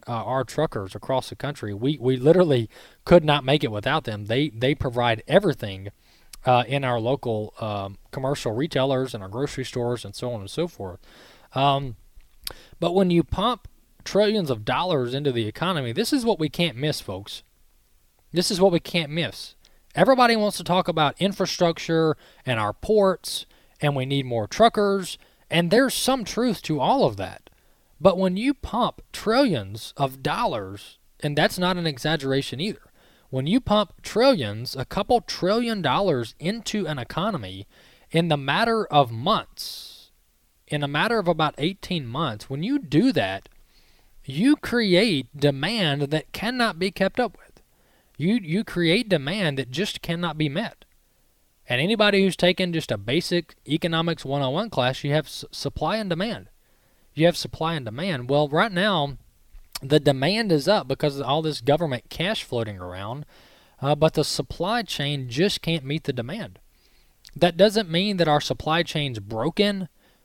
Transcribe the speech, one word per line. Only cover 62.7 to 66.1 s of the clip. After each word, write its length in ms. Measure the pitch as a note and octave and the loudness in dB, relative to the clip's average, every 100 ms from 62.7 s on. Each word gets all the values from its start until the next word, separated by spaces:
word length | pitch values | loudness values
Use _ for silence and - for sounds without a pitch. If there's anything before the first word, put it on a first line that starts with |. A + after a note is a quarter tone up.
| F#2 | -8
around, 480 | F2+ F2+ G2+ C#3 D3 - _ _ _ _ | -10 -10 -10 -10 -14 -20 _ _ _ _
uh, 140 | C3+ D3 | -2 2
but 180 | D#3 | 2
the 120 | D#3 D3 | 2 -2
supply 580 | - C#3 - F3 A#3+ | -4 -8 -6 -4 -4
chain 460 | F#3+ - C#3+ C#3+ B2+ | -4 -6 -4 -4 -4
just 320 | A#2+ G3 - | 0 0 0
can't 240 | E3 E3 C3 | -2 -4 -4
meet 180 | D#3 | -6
the 80 | - | -4